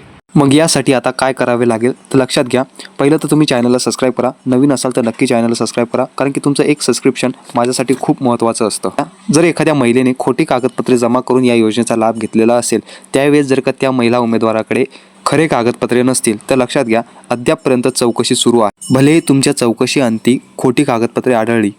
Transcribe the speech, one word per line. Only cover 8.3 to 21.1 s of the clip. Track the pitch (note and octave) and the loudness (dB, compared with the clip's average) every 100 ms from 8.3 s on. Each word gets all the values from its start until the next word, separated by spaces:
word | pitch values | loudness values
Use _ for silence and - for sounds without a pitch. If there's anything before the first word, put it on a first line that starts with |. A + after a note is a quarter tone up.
| A#2+ A#2 A2+ G#2+ | 0 -2 0 -4
असतं. | - F#2+ - D3 - - | -4 -6 -6 -8 -8 0
जर | C#3+ | 2
एखाद्या | E3+ D3+ D#3 | 2 2 0
महिलेने | D3 A#2+ B2 B2+ B2+ | 2 2 2 0 0
खोटी | - B2 D#3+ | -2 -2 0
कागदपत्रे | B2+ B2 - A#2+ B2 | 0 0 -4 0 0
जमा | A#2 B2 | 2 0
करून | B2+ B2+ B2 | 0 0 2
या | A#2 | 2
योजनेचा | A2 G#2+ A2 A2+ | 2 0 -2 0
लाभ | A2+ A2+ | -2 -2
घेतलेला | G#2+ A2 A2 A#2+ | -2 0 2 2
असेल, | - A2 - - - | 0 -4 -4 -16 -6
त्यावेळेस | C3 D3 D3 C#3 | -2 2 2 2
जर | C3 | 0
का | C3 B2+ | 0 -2
त्या | C3+ | -2
महिला | C3 A#2 A#2+ | 0 2 2
उमेदवाराकडे | A#2+ A2+ A2+ A2 G#2+ A#2 C3 - - - - | 0 0 0 -2 -2 -2 -4 -8 -20 -14 -4
खरे | C#3+ D#3+ | 0 0
कागदपत्रे | C3+ A#2 A#2 A#2 A#2+ | 0 0 -2 -2 0
नसतील | B2+ B2+ - G#2+ - | 0 0 -2 -4 -2
तर | C3 | 0
लक्षात | B2 D3+ A#2 | 0 -2 0
घ्या, | A2 A#2+ - - | -2 -2 -12 -8
अद्यापपर्यंत | A#2+ B2 D#3 D#3 B2 B2+ | -4 -2 -2 0 0 0
चौकशी | - A#2+ A2+ A#2 B2 | 0 -2 0 -2 0
सुरू | B2 A#2 | 2 2
आहे. | G#2 - - | 0 -2 -2
भले | B2+ C#3 E3 | 2 4 4
तुमच्या | - C#3 C3+ C#3+ | 2 2 0 0
चौकशी | A#2+ A2 B2+ D3 | -2 0 -2 0
अंती | B2 A2 - C3 - - | 0 0 -2 -2 -4 -2
खोटी | C3 B2 | 0 0
कागदपत्रे | C#3 A#2+ A#2 | 0 0 -2